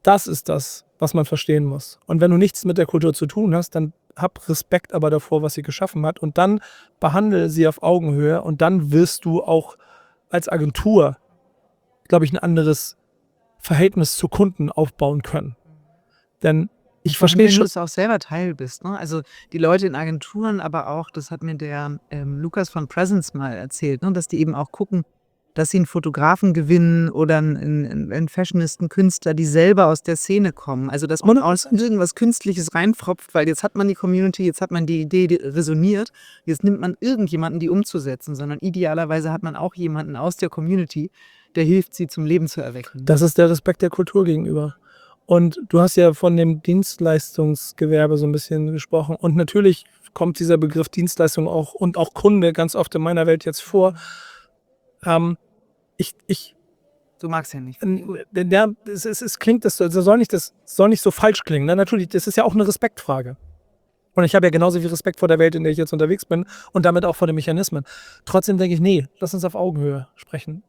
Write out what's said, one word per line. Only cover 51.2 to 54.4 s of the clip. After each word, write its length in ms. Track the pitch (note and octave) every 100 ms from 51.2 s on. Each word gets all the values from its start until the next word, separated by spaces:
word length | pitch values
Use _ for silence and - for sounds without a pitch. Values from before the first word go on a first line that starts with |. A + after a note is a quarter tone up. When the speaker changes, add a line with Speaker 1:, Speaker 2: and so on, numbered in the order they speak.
| D#3+ - D#3+
Speaker 1:
auch 240 | E3+ D3+
und 240 | - F3+ F3
auch 160 | E3
Kunde 400 | - G3+ G#3 E3+
ganz 220 | E3 E3 -
oft 200 | E3+ E3
in 60 |
meiner 260 | E3 E3+ E3
Welt 160 | E3
jetzt 160 | - D3+
vor. 360 | - G3 F#3 E3 - - - -